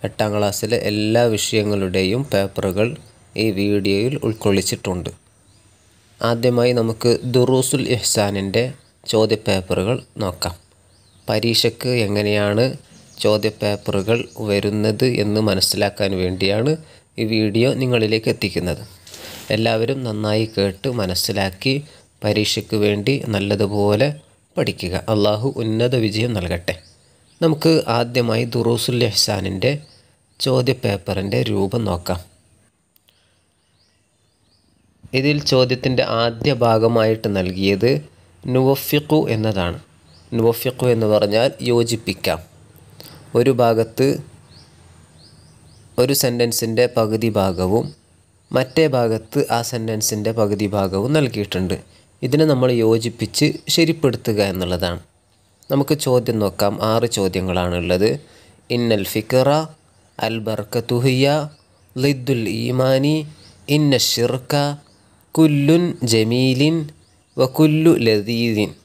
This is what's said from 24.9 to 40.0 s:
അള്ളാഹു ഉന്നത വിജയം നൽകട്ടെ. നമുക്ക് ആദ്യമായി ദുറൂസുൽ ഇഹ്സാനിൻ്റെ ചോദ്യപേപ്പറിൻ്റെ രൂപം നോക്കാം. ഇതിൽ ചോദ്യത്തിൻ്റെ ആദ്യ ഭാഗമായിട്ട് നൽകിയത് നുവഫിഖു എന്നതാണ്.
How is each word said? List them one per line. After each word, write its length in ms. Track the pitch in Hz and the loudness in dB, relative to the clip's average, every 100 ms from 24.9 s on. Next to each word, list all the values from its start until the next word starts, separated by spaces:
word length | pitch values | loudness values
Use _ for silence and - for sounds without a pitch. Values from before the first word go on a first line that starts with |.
| 87 - | -6 -2
അള്ളാഹു 340 | 110 104 104 131 - | 0 2 0 -2 -4
ഉന്നത 340 | 113 110 123 131 110 | -4 0 0 0 -2
വിജയം 260 | 104 120 110 | -2 -4 -4
നൽകട്ടെ. 380 | 87 87 - 92 - _ _ _ _ _ | -4 -6 -6 -8 -10 _ _ _ _ _
നമുക്ക് 280 | 165 156 160 160 - 117 | 0 2 2 2 2 0
ആദ്യമായി 460 | 120 123 120 113 123 | 0 0 0 0 -2
ദുറൂസുൽ 500 | 117 113 117 - 123 120 | -2 0 0 -2 0 0
ഇഹ്സാനിൻ്റെ 640 | 101 - 104 95 95 123 147 - - _ _ _ _ - | 0 0 0 -2 -2 -2 -2 -8 -20 _ _ _ _ -2
ചോദ്യപേപ്പറിൻ്റെ 920 | 131 127 131 113 101 - 98 98 120 120 | 0 0 -2 -2 -4 -4 -6 -2 -2 -2
രൂപം 320 | 101 95 120 107 | -2 -2 -2 -2
നോക്കാം. 300 | 87 - 87 - _ _ _ _ _ _ _ _ _ _ _ _ _ _ _ _ _ _ _ _ _ _ _ _ _ _ _ - 135 | -4 -4 -8 -8 _ _ _ _ _ _ _ _ _ _ _ _ _ _ _ _ _ _ _ _ _ _ _ _ _ _ _ -6 -2
ഇതിൽ 180 | 135 147 147 | 0 0 2
ചോദ്യത്തിൻ്റെ 540 | 131 127 123 131 127 - 113 | 2 4 2 0 0 0 2
ആദ്യ 300 | 117 113 113 127 120 | 0 0 -2 2 4
ഭാഗമായിട്ട് 680 | 113 113 117 110 110 110 98 | 4 4 4 2 2 0 0
നൽകിയത് 540 | 92 92 95 98 113 143 - _ _ _ - 127 | -2 0 0 2 2 0 -4 _ _ _ -2 0
നുവഫിഖു 640 | 131 139 - 147 147 151 - 110 | 2 0 0 -2 2 0 2 0
എന്നതാണ്. 440 | 110 98 87 78 - _ | -2 -2 -2 -4 -12 _